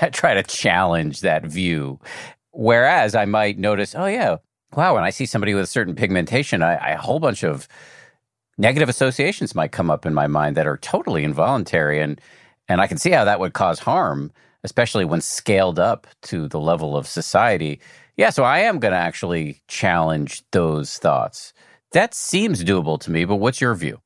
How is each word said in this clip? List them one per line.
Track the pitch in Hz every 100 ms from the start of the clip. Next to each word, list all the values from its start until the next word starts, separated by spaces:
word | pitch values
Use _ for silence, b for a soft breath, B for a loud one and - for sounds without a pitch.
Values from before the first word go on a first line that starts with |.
| 151
try | - 160
to | 101
challenge | 92 - 104 87 92 85 76 71
that | 95 78 80
view." | 82 90 80 69 67 B B B B _
Whereas | - 113 117 131 175 107
I | 110
might | 101 107 104 98
notice, | 104 101 101
"Oh, | - 190
yeah, | 233 147 82 _ _ _
wow, | - 180
when | 120
I | 90
see | - 123
somebody | 107 101
with | 101
a | 90
certain | 123 92
pigmentation, | 80 101 92 82 123 147 95
I, | 82
I, | 80 -
a | 78
whole | 80 147
bunch | 151 104
of | 87 71 - B B B B B _ _ _ -
negative | 110 139 139
associations | - 131 127 151 214 107
might | 85 78
come | - 85
up | 76
in | 82
my | 73 73
mind | 73 76
that | 73 76
are | 73
totally | - - - 87
involuntary, | 76 73 95 135 87 87 76 76
and, | 76 73 b b b b -
and | 90
I | 98
can | 165
see | 175
how | 160
that | 101 101
would | 92
cause | - 95 82
harm, | - 170 120 71 73 _ b b
especially | - - 120 110 85
when | 85
scaled | - - - 98 92 82
up | 98 - _ _
to | - 85 76
the | 78
level | 78 85 78
of | 71 69
society." | - - 98 117 92 76 73 B B B -
Yeah, | 220
so | -
I | 123 156
am | 220 175
gonna | 113 90
actually | 85 - 90 85 76 - -
challenge | - 98 85 80 78 71 - -
those | 95 82 76 71 -
thoughts. | 80 69 53 - - _ b b _
That | - 226
seems | - - 180 220 123
doable | 87 98 78 78
to | -
me, | 82
but | 87 104
what's | 113 127
your | 123
view? | 92 78 -